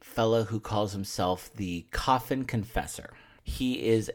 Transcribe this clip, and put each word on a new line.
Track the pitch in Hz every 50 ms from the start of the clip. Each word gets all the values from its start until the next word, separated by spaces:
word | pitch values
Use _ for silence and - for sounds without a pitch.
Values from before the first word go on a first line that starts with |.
fella | - - - 120 113 113 113 113 110
who | 98 110 104
calls | - - 107 104 107 98
himself | 98 98 98 - - - 92 90 92 92 - - -
the | 107 98 90 87 85 - -
Coffin | - - - 135 131 127 - - 139 135 127
Confessor. | - - 113 95 - - - - - - - - - - - - - - -
He | - - - - 131 127 127 - - 113
is | 113 110 107 110